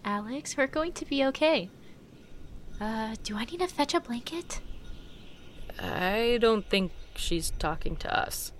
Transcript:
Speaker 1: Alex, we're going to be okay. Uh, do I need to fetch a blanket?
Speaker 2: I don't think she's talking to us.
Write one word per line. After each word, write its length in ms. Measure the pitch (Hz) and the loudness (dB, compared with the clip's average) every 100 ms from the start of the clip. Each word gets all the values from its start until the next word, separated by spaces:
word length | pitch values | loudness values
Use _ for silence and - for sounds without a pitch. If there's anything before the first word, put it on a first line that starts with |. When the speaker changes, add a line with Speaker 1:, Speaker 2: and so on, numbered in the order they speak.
Speaker 1:
Alex, 520 | 208 208 208 269 - - | 0 -2 -2 -6 -4 2
we're 100 | 269 | 2
going 260 | 311 330 | 2 0
to 120 | - | -2
be 200 | - 277 | -2 4
okay. 460 | 269 262 311 285 180 - - - - - - - - - - - | 4 6 6 6 2 -10 -18 -18 -20 -20 -16 -14 -12 -12 -10 -4
Uh, 340 | 214 220 220 220 | -2 0 -2 -4
do 140 | - 208 | -4 -4
I 80 | |
need 160 | 233 349 | -4 0
to 60 | 359 | 0
fetch 280 | - 285 | 2 4
a 60 | 339 | 4
blanket? 600 | - 240 - 330 339 - - - - - - - - - - - - - | 2 -6 -4 -6 -4 -6 -4 -8 -8 -10 -10 -14 -14 -14 -14 -10 -8 -6
Speaker 2:
I 600 | - - 180 208 233 240 | -4 0 2 4 4 6
don't 280 | 226 220 - | 6 6 4
think 240 | 202 180 - - | 2 2 -4 -10
she's 360 | - - 170 156 | -4 0 2 2
talking 460 | - 156 160 - 165 | 0 0 0 0 -2
to 220 | - - | 0 0
us. 340 | - - - - | 0 -4 -8 -10